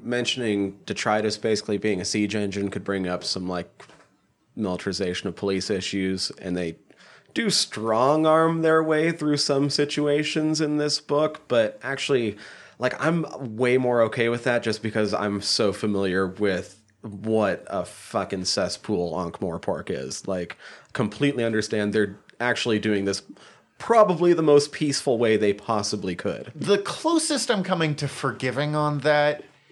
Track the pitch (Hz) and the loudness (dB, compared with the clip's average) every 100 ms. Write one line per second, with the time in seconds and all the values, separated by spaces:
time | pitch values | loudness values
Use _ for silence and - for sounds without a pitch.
0 | 113 123 120 - 117 101 98 95 - 98 | -4 -2 -2 -2 0 0 0 -4 -8 -4
1 | 117 107 107 - 113 107 - 104 107 95 | 0 2 0 -2 -2 -2 -2 -2 0 -2
2 | 92 110 104 104 101 98 98 95 90 98 | -2 -2 0 -2 -4 -4 -4 -6 -4 -4
3 | 92 90 - 95 92 90 85 _ - - | -2 -4 -4 -6 -4 -6 -8 _ -20 -20
4 | _ _ _ _ _ - 101 87 - 90 | _ _ _ _ _ -6 -4 -4 -4 -4
5 | 92 90 98 85 101 95 - 98 92 98 | -2 -4 -6 -4 -2 -2 -2 -4 -2 -2
6 | 95 95 - - 95 90 87 80 _ _ | -2 -2 -6 -8 -6 -4 -4 -6 _ _
7 | - - _ - 226 - - - 110 110 | -20 -20 _ -4 0 0 -2 -4 0 2
8 | 131 156 160 160 160 165 160 160 160 156 | 4 4 4 4 4 2 2 2 2 2
9 | 160 165 151 147 - 139 143 139 143 147 | 0 0 0 0 2 2 2 0 -2 0
10 | 147 147 151 160 156 156 156 151 147 143 | 2 2 0 0 0 0 0 0 0 -2
11 | - 147 151 151 - 120 107 - 123 135 | -2 0 0 -2 -2 2 2 0 -8 -6
12 | - 135 113 101 - - - - 123 - | 0 0 0 -4 -12 -20 -20 -4 -4 0
13 | 151 170 156 - 123 107 123 127 123 120 | 0 0 -2 -8 -8 0 2 4 4 4
14 | 113 117 117 117 131 120 110 107 113 110 | 2 2 0 0 0 0 0 -2 -2 0
15 | 107 98 104 101 - - 107 92 110 101 | 0 0 -2 -2 -2 0 0 0 0 0
16 | 98 92 95 90 101 92 - - _ _ | 0 0 0 0 0 0 -4 -14 _ _
17 | 113 101 110 110 104 90 - 98 90 - | -14 -8 0 2 2 0 -4 -6 -6 -10
18 | - 110 92 95 90 - 90 - - 101 | -6 -4 -4 -4 -2 -2 -2 -4 -4 -2
19 | 85 82 87 - 95 85 - 78 - 85 | -2 -4 -6 -6 -6 -6 -4 -6 -4 -6
20 | 65 - - 92 87 - - - - - | -6 -8 -6 -4 -6 -10 -18 -20 -12 -2
21 | 107 - 143 120 117 110 107 107 104 107 | -2 0 0 2 0 0 0 0 0 2
22 | 104 95 _ - 120 117 123 107 107 104 | 0 -2 _ -4 -2 0 0 0 2 0
23 | 98 95 - - - - _ - - 233 | 0 -4 -6 -20 -20 -20 _ -10 2 6
24 | 196 170 175 170 156 143 147 - 151 135 | 6 6 4 6 8 6 6 -2 -2 0
25 | - 117 117 110 104 101 - 110 104 104 | 0 2 4 4 4 0 0 -2 0 -4
26 | 92 90 101 - - 151 156 - - - | -4 -4 -4 -6 -10 -6 2 2 0 -4
27 | 320 330 - 285 - 214 180 185 160 147 | 0 2 2 -2 0 0 0 0 0 -2
28 | 139 - 139 120 131 120 147 151 151 147 | -6 -4 -4 -2 -4 -2 -2 0 0 0
29 | 143 147 147 147 - _ _ | 2 4 4 0 -8 _ _